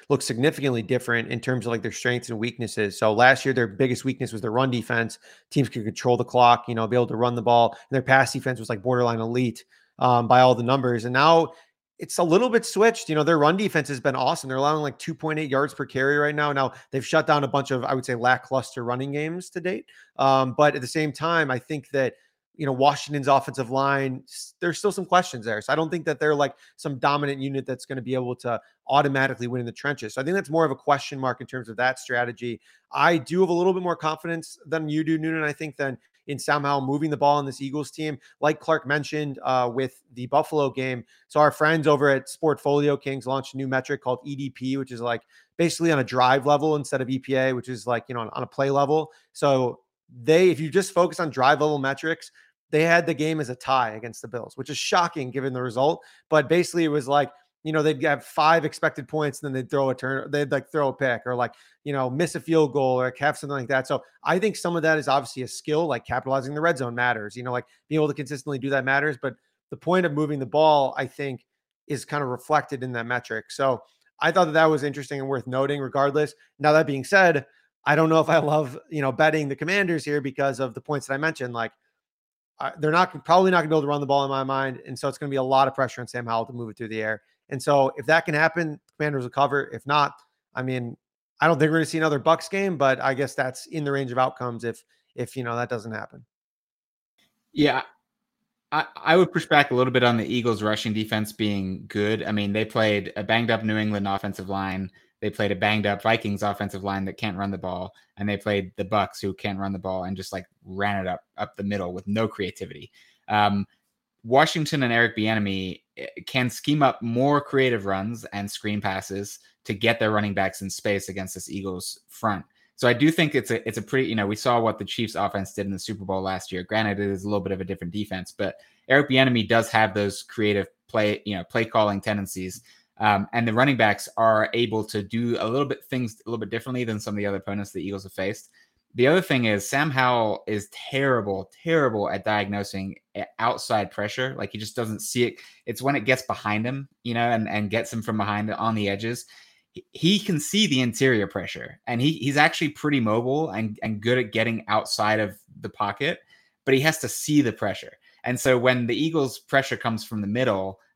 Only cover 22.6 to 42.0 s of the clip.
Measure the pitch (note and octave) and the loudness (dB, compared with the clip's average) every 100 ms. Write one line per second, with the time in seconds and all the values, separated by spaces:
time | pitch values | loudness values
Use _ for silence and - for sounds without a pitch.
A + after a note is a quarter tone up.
22.6 | C#3 B2+ C#3 C#3+ - D3 C3+ C3+ C3+ C3 | -2 4 4 4 -2 -2 4 4 2 -6
23.6 | A#2 C3+ C#3 C#3 C3+ B2+ - - - - | -2 0 2 0 -2 -6 -12 -18 -16 -6
24.6 | F3 - G#3 F#3+ F#3 F3+ F3+ B2 A2 G#2+ | -4 -2 -2 -2 2 2 2 -6 -6 -4
25.6 | A#2+ D3+ D#3+ F3 D#3 C#3 D3+ C#3+ C#3 - | 0 0 0 -2 -4 0 2 2 0 -2
26.6 | _ - D#3 C3 C#3+ C#3+ C#3+ C#3 C#3 C3+ | _ -10 -8 -2 0 0 -2 -4 -4 -6
27.6 | C3 B2+ - C3 B2 B2+ B2 B2 B2 A2 | -6 -8 -8 -8 -4 -4 -4 -6 -4 -6
28.6 | _ _ - C#3 C#3+ C3+ C3+ A#2 A#2+ B2 | _ _ 2 4 4 4 0 0 -6 -6
29.6 | A#2 - C#3+ C3+ G#2+ C3 C3+ G3 C3+ E3 | -6 -6 -6 -6 -8 -6 -2 -2 0 2
30.6 | D#3 C3+ - C#3 - C#3 C3 B2 A#2+ B2+ | 2 0 0 0 0 -6 -4 -4 -8 -12
31.6 | A2+ A2 B2+ C3 - A#2+ A#2+ G2 A#2+ A2 | -8 -2 -2 -2 -4 -2 -2 -4 -8 -10
32.6 | _ _ _ C#3 D#3+ E3 B2 F3+ F3+ F3 | _ _ _ 2 4 2 0 2 2 2
33.6 | F#3 F#3 F3+ E3 D#3 D#3 E3+ E3 - - | 2 0 -2 -2 -4 -4 -6 -8 -10 -16
34.6 | C#3+ D#3+ D3+ D3+ D#3 D#3+ D#3+ D#3+ D3+ C#3 | -6 -4 -2 -2 0 0 -2 -2 -2 -4
35.6 | D#3 - C#3 B2+ _ _ - C#3 - D3 | -8 -4 -4 -6 _ _ -10 -6 0 0
36.6 | C#3 C#3+ C3 C#3+ D#3 C#3 C#3+ D3 C3+ B2+ | 2 0 0 -2 -2 2 2 2 0 -8
37.6 | C#3 D3 C3 - D3+ C#3+ _ - D3 D3+ | -6 -6 -6 -6 -8 -8 _ -2 0 0
38.6 | - D#3 B2+ D3 C3+ D3+ C#3+ C3+ C3 B2+ | 0 -2 0 -2 -2 -6 -6 -6 -2 0
39.6 | B2 A#2+ C3 - _ B2 A#2+ C#3+ D3+ D3+ | 0 -2 -4 -6 _ -14 -2 0 0 0
40.6 | C#3 C3 C3 B2 - _ _ D3+ D3 - | 0 -2 -4 -6 -10 _ _ 4 4 4
41.6 | D#3 D#3+ D3+ C#3+ | 2 4 4 4